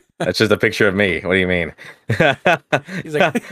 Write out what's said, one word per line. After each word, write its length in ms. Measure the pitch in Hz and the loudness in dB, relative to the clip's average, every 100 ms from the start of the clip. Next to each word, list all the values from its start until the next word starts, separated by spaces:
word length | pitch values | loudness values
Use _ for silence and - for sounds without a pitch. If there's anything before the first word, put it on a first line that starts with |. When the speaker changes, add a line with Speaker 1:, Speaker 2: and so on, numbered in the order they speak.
Speaker 1:
<laughs> 180 | _ _ | _ _
Speaker 2:
That's 160 | 85 - | -4 0
just 140 | 107 | 2
a 60 | 101 | 2
picture 280 | 113 - 107 | 0 0 0
of 80 | |
me. 260 | 95 101 78 | 2 0 -2
What 100 | 87 | -2
do 60 | 95 | 0
you 60 | 92 | 0
mean? 260 | 90 82 - - - - | -2 -4 -10 -20 -20 -6
<laughs> 960 | 113 156 - - 165 - 139 156 185 | 0 0 2 0 -2 -2 -4 -4 -12
Speaker 1:
He's 120 | 156 | -8
like, 280 | 151 175 233 - | 0 0 0 -8